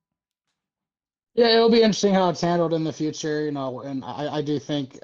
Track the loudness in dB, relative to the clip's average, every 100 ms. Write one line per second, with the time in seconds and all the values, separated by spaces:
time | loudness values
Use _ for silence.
0 | _ _ _ _ _ _ _ _ _ _
1 | _ _ _ 0 4 4 6 6 4 2
2 | 2 2 2 0 0 0 0 -2 -4 -4
3 | -6 -6 -6 -4 -4 -6 -8 -8 -10 -10
4 | -10 -8 -6 -4 -4 -6 -4 -6 -6 -10